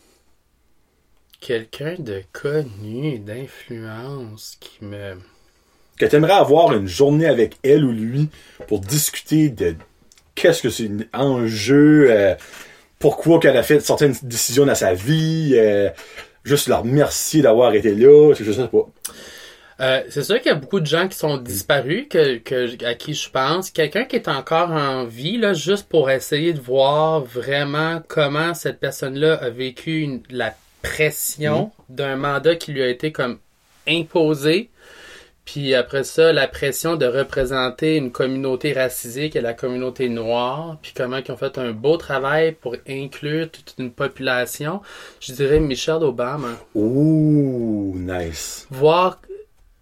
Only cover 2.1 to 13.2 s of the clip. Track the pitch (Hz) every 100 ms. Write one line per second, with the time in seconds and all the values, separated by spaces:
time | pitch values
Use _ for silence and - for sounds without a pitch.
2.1 | 98 - - 143 151 131 101 107 120 151
3.1 | 117 104 120 135 - - 117 110 110 131
4.1 | 139 110 107 - - - _ 101 101 98
5.1 | 92 - _ _ _ _ _ _ - 120
6.1 | 151 160 196 135 156 165 110 95 87 139
7.1 | 151 160 120 107 - 135 147 131 113 113
8.1 | 139 151 - - _ - 104 95 147 -
9.1 | - - 156 151 104 87 80 - _ _
10.1 | _ _ - 175 165 117 - 110 104 -
11.1 | 127 139 123 113 110 107 143 151 151 131
12.1 | 107 98 90 - - - - _ - 147
13.1 | -